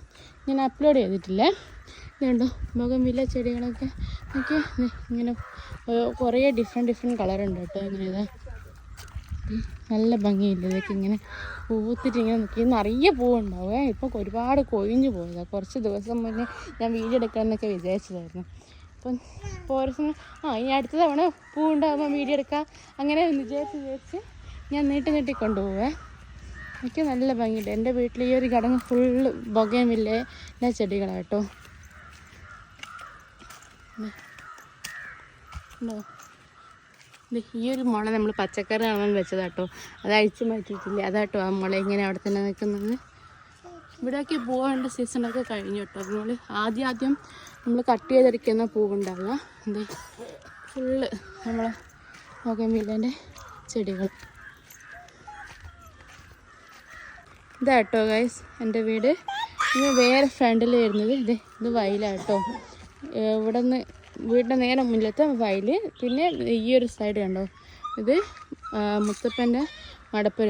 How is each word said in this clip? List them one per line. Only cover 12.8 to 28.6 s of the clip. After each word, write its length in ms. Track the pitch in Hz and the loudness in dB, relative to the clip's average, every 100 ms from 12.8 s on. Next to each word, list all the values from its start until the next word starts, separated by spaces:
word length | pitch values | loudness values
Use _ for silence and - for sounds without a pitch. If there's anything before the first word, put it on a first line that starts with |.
| 202 240 330 269 | 2 4 4 4
പൂവുണ്ടാവേ. 580 | 247 240 202 180 185 233 277 | 4 4 2 -4 -2 0 0
ഇപ്പം 240 | 208 262 233 | -2 -4 -4
ഒരുപാട് 420 | 190 220 240 285 269 | -4 -2 2 2 2
കൊഴിഞ്ഞു 380 | 214 202 240 269 190 | 2 2 4 2 0
പോയതാണ്. 320 | 170 170 180 | -6 -8 -6
കുറച്ച് 260 | 202 190 269 214 | -6 -6 -4 -2
ദിവസം 320 | 202 202 233 | -4 -4 -4
മുന്നേ 220 | 226 220 240 - - - | -2 -4 -6 -8 -12 -4
ഞാൻ 100 | 226 226 | -2 -2
വീഡിയോ 200 | 226 254 | 0 0
എടുക്കണമെന്നൊക്കെ 480 | 226 226 220 214 214 | 0 0 0 0 -2
വിചാരിച്ചതായിരുന്നു. 720 | 185 180 196 - 180 170 175 180 - - - - - | -2 -2 -2 -4 -12 -10 -12 -12 -14 -20 -20 -20 -12
അപ്പം 180 | 247 247 - - 403 381 | -8 -8 -8 -14 -10 -10
ഇപ്പോൾ 160 | - 269 | -4 -2
ഓരോ 100 | 269 254 | -2 -2
സമയം, 180 | 302 302 - - | -4 -4 -10 -10
ആ, 120 | 311 226 | -6 -2
ഇനി 120 | 254 269 | 0 0
അടുത്ത 160 | 240 311 | 0 2
തവണ 200 | 330 285 349 - - | 2 4 2 0 -8
പൂവുണ്ടാകുമ്പോൾ 560 | - 311 302 311 285 294 285 | 0 2 4 2 2 0 -2
വീഡിയോ 180 | 277 285 | 0 0
എടുക്കാം 260 | 269 294 302 - - - | 0 -2 -4 -10 -18 -4
അങ്ങനെ 200 | 285 302 339 285 | 0 4 4 2
വിചാരിച്ച് 400 | 226 285 302 302 | -2 -4 -6 -8
വിചാരിച്ച് 360 | 269 262 - 359 440 - - - - | -8 -10 -8 -12 -12 -18 -18 -16 -6
ഞാൻ 100 | 285 285 | 0 2
നീട്ടി 180 | 285 269 302 | 2 2 2
നീട്ടി 200 | 262 262 | 2 0
കൊണ്ടുപോവേ. 440 | 220 196 196 190 254 311 - - - - - - - - | 0 0 0 0 -2 -4 -10 -20 -20 -18 -16 -14 -14 -8
എനിക്ക് 220 | 247 311 311 | -6 -2 0
നല്ല 180 | 254 262 240 | 2 2 2
ഭംഗിയുണ്ട്. 300 | 226 220 202 214 | 0 0 -2 -2
എൻ്റെ 160 | 233 247 | 0 2
വീട്ടിൽ 220 | 240 240 247 | 0 0 2
ഈ 20 | 254 | 4
ഒരു 100 | 254 | 4
ഘടകം 220 | 240 | 2